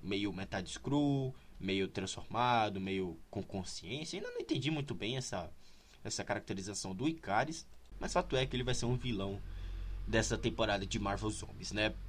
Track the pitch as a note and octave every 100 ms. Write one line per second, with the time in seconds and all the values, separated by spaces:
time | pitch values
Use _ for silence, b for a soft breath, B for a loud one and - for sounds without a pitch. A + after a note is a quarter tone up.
0 | F2+ G2 G2+ F2 F#2+ G2 F2 - C3 D3
1 | C#3+ C#3 C3 C3 B B F#2+ G2 F#2+ -
2 | F#2+ - - G#2+ B2 A#2 G#2+ F#2+ F#2+ F#2+
3 | F2+ E2 - G#2 F2+ G2 F#2 - - D3+
4 | D#3 F#3+ A#4+ A#4+ - D#3 C3+ D3+ C#3+ F2+
5 | G#2 C3 - F#2+ E2 - B B B B
6 | G2+ - G2 G2 - G2 G2 G2 F#2+ F#2+
7 | D3 D#3+ - G#2 D3 D#3+ - - - -
8 | - F3 - C3 C3 B2 B2+ B2 A#2+ B2
9 | - G2 G2 G2 - B B B B B
10 | - A2+ G#2 A2+ A#2+ G#2+ G#2+ G2+ F#2+ G#2+
11 | G2 G2 G#2+ - - - F2 G#2 G#2+ -